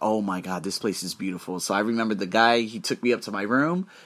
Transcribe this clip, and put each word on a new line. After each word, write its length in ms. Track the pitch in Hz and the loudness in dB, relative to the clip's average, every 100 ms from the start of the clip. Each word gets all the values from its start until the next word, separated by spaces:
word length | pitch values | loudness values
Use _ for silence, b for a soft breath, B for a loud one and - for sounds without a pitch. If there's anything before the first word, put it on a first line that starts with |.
"Oh, 180 | 107 - | 0 0
my 220 | 98 92 | 0 -4
God, 200 | 90 90 | -4 -6
this 160 | 90 - | -4 -4
place 240 | 110 92 | -2 -2
is 120 | 92 | -6
beautiful." 440 | - 95 90 - 90 | -6 -6 -6 -6 -6
So 140 | - | -2
I 80 | 98 | 0
remember 340 | 107 117 113 | 0 0 0
the 120 | 101 95 | -2 0
guy, 340 | 107 117 120 | 6 6 6
he 200 | 113 113 | 2 -4
took 220 | - 123 | -4 0
me 120 | 123 | 2
up 80 | 113 | 0
to 100 | - | -2
my 100 | 101 | -4
room. 460 | 104 127 151 180 185 b | 0 2 2 0 -6 b